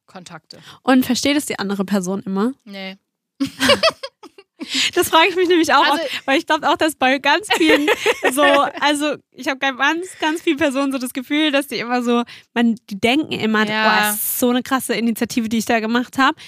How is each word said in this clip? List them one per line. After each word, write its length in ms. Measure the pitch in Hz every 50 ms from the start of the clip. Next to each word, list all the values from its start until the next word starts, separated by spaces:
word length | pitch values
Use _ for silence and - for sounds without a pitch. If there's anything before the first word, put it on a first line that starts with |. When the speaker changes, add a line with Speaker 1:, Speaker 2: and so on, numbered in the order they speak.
| _
Speaker 1:
Kontakte. 540 | _ - 185 175 - 170 160 _ - - 170 - - - - -
Speaker 2:
Und 220 | - 262 262 254
versteht 320 | - 247 - - 277 285
es 80 | 302 -
die 120 | - - -
andere 260 | 196 190 202 196 196
Person 360 | 185 208 196 175 180 196 202 -
immer? 300 | 190 190 196 208 254 269 - _
Speaker 1:
Nee. 320 | 208 202 196 190 190 190 - _ _ _ _ _ _ _ -
<laughs> 80 | 269 - - - 523 523 554 - - 622 - - - 523 _ _ - - _ - 392 _ _ - 330 - - 269 - - -
Speaker 2:
Das 140 | 349 349 -
frage 200 | 359 320 330 403
ich 60 | 330
mich 120 | 370 359
nämlich 240 | 330 370 330 330 -
auch 120 | 240 285 -
Speaker 1:
Also 160 | 302 285 330
Speaker 2:
oft, 260 | 320 254 - - -
weil 120 | 277 269 330
ich 60 | -
glaub 160 | - 311 311 -
auch, 120 | 269 330
dass 200 | - 349 330 285
bei 240 | - 277 254 269 277
ganz 280 | - 277 302 359 427 - 392
vielen 320 | 403 330 311 320 285 294 311 466 - - 415
Speaker 1:
<laughs> 240 | - - - 285 254
Speaker 2:
so, 80 | 277
also 720 | 294 285 285 285 277 - - - 269 294 294 285 294 302 - - _ _
ich 160 | _ - 247
hab 120 | 302 277 262
bei 120 | 277 269
ganz, 360 | 254 233 269 294 320 339 381 359 - -
ganz 220 | 339 311 311 349
vielen 160 | - 349 302
Personen 340 | 269 330 285 247 269 285 269
so 60 | 269
das 160 | 269 254 247 -
Gefühl, 380 | 277 247 - 294 294 311 311
dass 160 | 269 269 285
die 100 | - 247
immer 240 | - 214 240 247 247
so, 220 | 240 240 240 240 233 - - - - _ -
man, 220 | 240 240 233 220 - _ -
die 100 | 208 190
denken 340 | - 226 254 311 - - 247
immer, 320 | - - 220 214 214 214
Speaker 1:
Ja. 160 | 214 214 214 220
Speaker 2:
„Oh, 140 | 220 214 214
das 140 | 214 214 214
ist 240 | 214 - - - -
so 100 | 254 240
eine 140 | 247 254 247
krasse 320 | - 269 254 - - 226
Initiative, 520 | 202 233 233 220 - 240 - - 254 226
die 120 | 220 233 226
ich 60 | 202
da 140 | - 240 226
gemacht 380 | 214 220 240 247 247 - -
hab.“ 180 | 269 262 285 311 - -